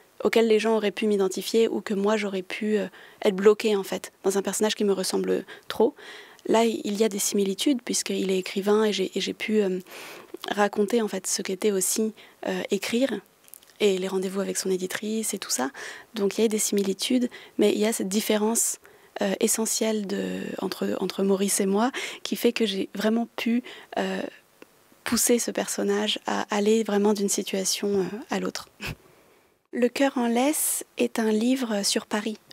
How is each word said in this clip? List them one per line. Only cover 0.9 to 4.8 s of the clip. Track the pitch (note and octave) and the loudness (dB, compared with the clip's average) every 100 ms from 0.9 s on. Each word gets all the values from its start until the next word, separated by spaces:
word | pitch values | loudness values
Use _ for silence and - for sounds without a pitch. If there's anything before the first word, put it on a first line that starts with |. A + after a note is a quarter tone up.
pu | G3 A3 | 0 2
m'identifier | G3+ F#3+ G3+ - A3+ A3+ | 2 2 -2 0 2 2
ou | A3 | 0
que | - | -2
moi | G3 G3 A3 | 0 2 2
j'aurais | G3+ G3 | 0 -4
pu, | F#3 - G#3+ G#3+ | -6 -4 0 0
euh, | F#3+ - - - | -2 -10 -20 -2
être | G#3 F#3+ | 0 4
bloquée | G3+ G#3+ A3 G3+ | 6 6 4 0
en | |
fait, | F#3+ F#3+ - _ | -2 -6 -8 _
dans | G3 G3 | 0 0
un | |
personnage | G3 F#3+ G#3+ | 0 0 0
qui | - | 2